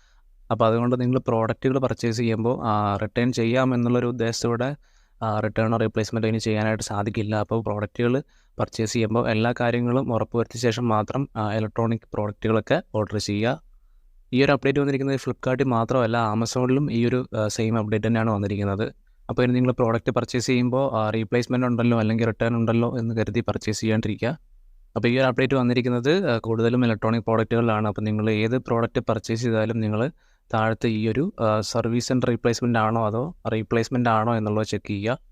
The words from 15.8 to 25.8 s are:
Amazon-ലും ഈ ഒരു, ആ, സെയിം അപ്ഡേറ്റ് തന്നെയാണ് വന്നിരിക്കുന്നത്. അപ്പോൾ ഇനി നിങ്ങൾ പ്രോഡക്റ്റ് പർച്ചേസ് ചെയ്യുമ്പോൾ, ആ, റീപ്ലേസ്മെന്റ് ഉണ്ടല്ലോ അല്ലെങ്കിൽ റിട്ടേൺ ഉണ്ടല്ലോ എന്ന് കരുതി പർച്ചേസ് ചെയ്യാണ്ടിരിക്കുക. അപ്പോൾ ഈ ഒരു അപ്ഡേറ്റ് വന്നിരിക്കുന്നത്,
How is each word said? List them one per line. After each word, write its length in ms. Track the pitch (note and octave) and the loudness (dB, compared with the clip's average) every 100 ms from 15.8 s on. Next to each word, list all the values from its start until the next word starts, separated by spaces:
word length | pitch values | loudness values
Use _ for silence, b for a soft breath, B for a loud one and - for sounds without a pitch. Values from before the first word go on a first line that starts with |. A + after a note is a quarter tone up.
| A2+ C3 A#2 A#2 A2+ | 2 2 2 2 0
Amazon-ലും 580 | A2 A2+ B2+ B2+ C3 D3 | 0 -2 0 2 2 0
ഈ 140 | A#2 A#2 | 0 0
ഒരു, 220 | B2+ B2+ A2 | 0 -2 -4
ആ, 100 | G#2+ | -2
സെയിം 300 | - A2 A2+ | -2 0 0
അപ്ഡേറ്റ് 280 | G#2 A2 A2 | 0 0 0
തന്നെയാണ് 240 | A#2 A2+ | 0 0
വന്നിരിക്കുന്നത്. 640 | G#2 G2+ G2+ G2+ G2 A#2 - _ _ - | 0 -2 -2 -2 -2 -4 -8 _ _ -6
അപ്പോൾ 140 | A#2+ | 0
ഇനി 100 | B2 | 2
നിങ്ങൾ 200 | B2 B2+ | 2 2
പ്രോഡക്റ്റ് 400 | A#2+ A#2 A2+ - | 2 0 0 0
പർച്ചേസ് 340 | B2 A2+ B2+ A2+ | -2 -2 -2 0
ചെയ്യുമ്പോൾ, 500 | B2+ B2 B2+ C#3 A2 | 2 2 0 0 0
ആ, 140 | G#2+ | 0
റീപ്ലേസ്മെന്റ് 560 | A2+ A2 A#2+ A#2+ B2 B2+ | -2 0 -2 0 0 0
ഉണ്ടല്ലോ 340 | A#2+ A#2+ A#2 | 2 2 2
അല്ലെങ്കിൽ 260 | G#2+ A2+ A#2 | 2 2 0
റിട്ടേൺ 300 | G#2+ A#2 A#2 | 0 0 0
ഉണ്ടല്ലോ 420 | A2 A2+ A#2 C3 | 2 2 2 -2
എന്ന് 160 | A2+ | -2
കരുതി 260 | A2+ G#2+ A2 | -2 -2 -2
പർച്ചേസ് 400 | A2 - - G#2 | -2 -4 -4 -2
ചെയ്യാണ്ടിരിക്കുക. 580 | A2 A2 G#2+ G2+ A2+ D#3 - - - - - - | 0 0 0 -2 -4 -4 -10 -20 -20 -20 -10 -2
അപ്പോൾ 120 | A#2 | 2
ഈ 100 | B2 | 2
ഒരു 80 | C3+ | 2
അപ്ഡേറ്റ് 280 | B2 C3 | 2 2
വന്നിരിക്കുന്നത്, 760 | C3+ B2 B2 | 2 2 2